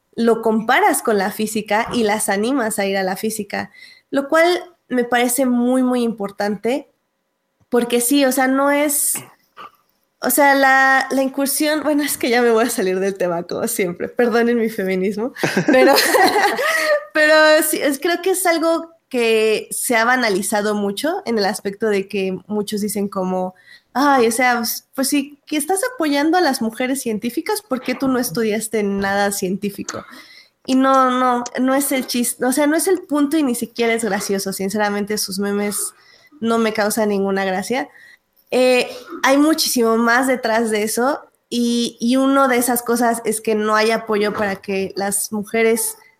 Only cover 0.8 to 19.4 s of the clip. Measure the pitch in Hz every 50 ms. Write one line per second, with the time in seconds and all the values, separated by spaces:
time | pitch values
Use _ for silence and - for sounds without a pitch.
0.8 | 415 392 285 - - 240 214 202 185 190 - - 220 214 - 214 208 - 202 214
1.8 | 233 - - 247 220 208 202 185 - - 196 196 214 240 285 277 220 220 214 -
2.8 | 196 196 196 196 190 185 190 - - 220 214 - 202 - - 196 202 - - -
3.8 | - - - _ _ _ 269 277 277 277 320 320 330 349 359 - - - _ _
4.8 | _ - 247 247 240 240 247 240 247 247 247 277 269 247 247 240 240 247 254 262
5.8 | 254 247 247 247 240 226 208 220 196 196 - - 202 208 214 - - 226 262 302
6.8 | - _ _ _ _ _ _ _ _ _ _ _ _ _ _ _ _ _ - 240
7.8 | 240 240 240 240 240 - 285 285 277 254 254 277 262 262 262 269 277 285 285 285
8.8 | 294 302 285 - - - - - - - _ _ _ _ _ - - - _ _
9.8 | _ _ _ _ _ _ _ - - 254 - 302 285 277 277 277 269 269 262 269
10.8 | 269 269 269 269 262 254 262 269 269 269 269 277 277 269 - - 311 302 311 302
11.8 | 262 302 302 285 294 277 - - 339 262 226 247 240 240 226 220 240 254 - -
12.8 | 190 185 185 185 190 196 196 - 185 175 170 170 175 - - - - 233 - -
13.8 | 196 180 175 - - - - - 240 240 214 233 233 233 240 233 220 220 220 -
14.8 | 190 185 190 185 185 214 196 208 226 277 - - - - - 190 160 302 262 262
15.8 | 254 262 - - - 349 - - 381 - - 403 381 415 - - 554 640 640 640
16.8 | 622 605 587 571 587 - - 311 302 302 311 311 311 311 311 320 320 320 320 -
17.8 | - 294 269 277 - 349 349 349 349 381 370 - - 349 330 330 320 330 330 320
18.8 | 330 - - _ _ - - 247 233 226 226 220